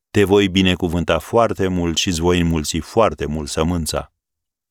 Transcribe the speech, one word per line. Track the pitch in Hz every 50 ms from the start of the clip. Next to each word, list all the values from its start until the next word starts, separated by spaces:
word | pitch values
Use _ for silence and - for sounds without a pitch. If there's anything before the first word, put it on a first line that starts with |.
| _ _
„Te | - 107 101
voi | 90 98 101 101 95
binecuvânta | 87 98 95 92 90 - 95 85 80 87 82 - 85 80
foarte | - - - 113 117 107 98 - 98 92
mult | 92 90 85 85 80
și | - - 101
îți | 87 80
voi | 85 87 87 90
înmulți | 85 82 82 80 73 - - 82
foarte | - - - 113 110 95 76 - 80
mult | 73 76 78 76 69
sămânța.” | - 82 80 82 90 85 78 - - 69 - - _ _ _ _ _ _ _ _ _ _ _ _